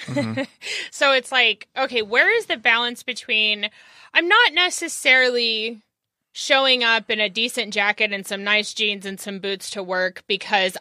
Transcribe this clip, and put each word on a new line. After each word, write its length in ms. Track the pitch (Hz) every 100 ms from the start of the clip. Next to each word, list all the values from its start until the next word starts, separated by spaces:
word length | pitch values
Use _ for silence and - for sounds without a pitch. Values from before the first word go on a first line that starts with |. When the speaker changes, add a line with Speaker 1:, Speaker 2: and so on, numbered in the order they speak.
| -
Speaker 1:
Mm-hmm. 340 | 185 226 226 254
Speaker 2:
<laughs> 40 | _ - - -
So 220 | - 285
it's 200 | 262 254
like, 360 | 262 233 214 - -
okay, 240 | 269 247
where 320 | 214 240 339 453
is 120 | 427
the 100 | 330
balance 460 | 240 233 240 240
between, 680 | - 240 - 220 214 208 208 - - - - -
I'm 120 | 339
not 260 | 427 466
necessarily 1300 | 302 359 - 339 - 269 262 254 247 233 220 220 233 _ _ _ _ _
showing 500 | - - 277 269 254
up 260 | 233 226 214
in 80 | 220
a 100 | 208
decent 420 | 190 233 240 208
jacket 380 | 208 202 208 214
and 140 | 202 190
some 180 | 196
nice 300 | 202 208 202
jeans 320 | - 214 202 196
and 140 | 196
some 200 | - 196
boots 300 | 196 196 -
to 120 | -
work 400 | 180 185 185 185 -
because 480 | 196 - 202 185 -